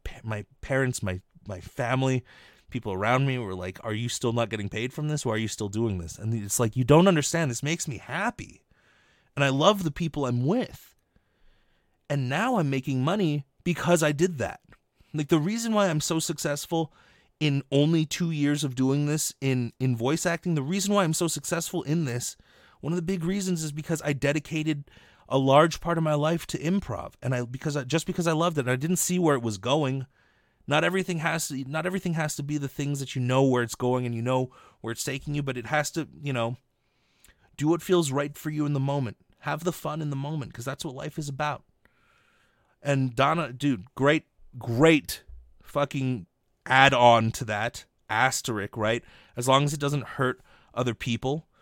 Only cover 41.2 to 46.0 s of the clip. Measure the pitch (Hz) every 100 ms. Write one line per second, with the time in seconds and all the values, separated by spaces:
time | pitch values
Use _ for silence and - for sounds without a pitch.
41.2 | 147 135 151 139 _ _ _ _ _ _
42.2 | _ _ _ _ _ _ 139 139 131 117
43.2 | 135 165 147 123 147 120 90 - 135 156
44.2 | - _ - 123 117 117 160 156 - -
45.2 | - - - - - 147 143 143